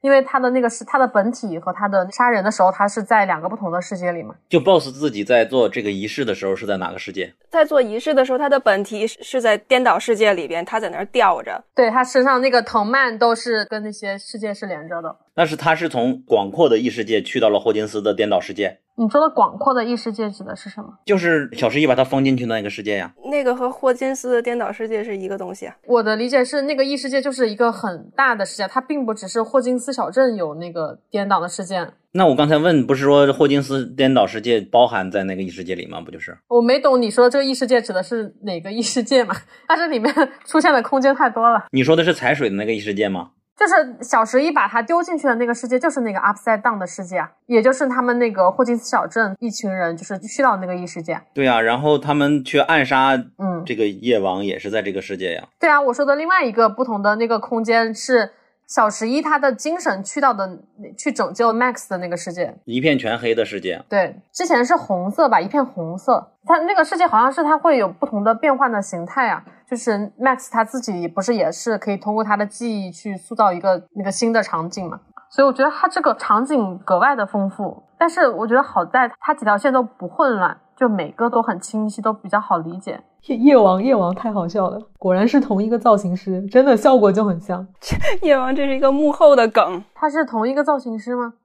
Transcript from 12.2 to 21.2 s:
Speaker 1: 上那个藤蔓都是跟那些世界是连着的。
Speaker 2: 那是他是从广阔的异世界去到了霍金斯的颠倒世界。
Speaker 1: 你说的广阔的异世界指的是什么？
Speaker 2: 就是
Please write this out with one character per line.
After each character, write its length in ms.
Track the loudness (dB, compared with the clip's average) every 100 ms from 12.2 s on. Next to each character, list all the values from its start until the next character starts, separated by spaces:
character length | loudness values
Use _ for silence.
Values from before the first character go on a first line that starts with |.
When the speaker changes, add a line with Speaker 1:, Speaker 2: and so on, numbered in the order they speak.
Speaker 1:
上 160 | 2 2
那 100 | 4
个 120 | 2
藤 240 | 2 -2 0
蔓 320 | 0 0 2
都 160 | 0
是 320 | 0 -2 -4 -4
跟 160 | -8
那 100 | -10
些 240 | -10 -8 -8
世 220 | -10 -10
界 160 | -8
是 100 | -8
连 240 | -10 -10 -10
着 140 | -10
的。 120 | -10 -14 _
Speaker 2:
那 100 | 0
是 100 | 0
他 200 | 0 0
是 120 | 0 0
从 320 | -2 -2 -2 0
广 240 | 0 0
阔 160 | 2 4
的 120 | 4
异 100 | 0
世 160 | -4
界 160 | -2 -2
去 180 | -2 0
到 120 | 2
了 100 | 2
霍 100 | 0
金 160 | 0 -2
斯 140 | -2
的 140 | -2
颠 160 | 0 0
倒 100 | 0
世 140 | -2
界。 240 | -6 -6 -6 _ -4
Speaker 1:
你 120 | 0
说 100 | 2
的 120 | 2
广 260 | 2 0 0
阔 160 | -2
的 100 | 0
异 140 | -2 -6
世 160 | -6
界 160 | -8 -8
指 160 | -8
的 100 | -14
是 140 | -14 -16
什 140 | -18
么？ 60 | -20 -20 -2
Speaker 2:
就 100 |
是 320 | 0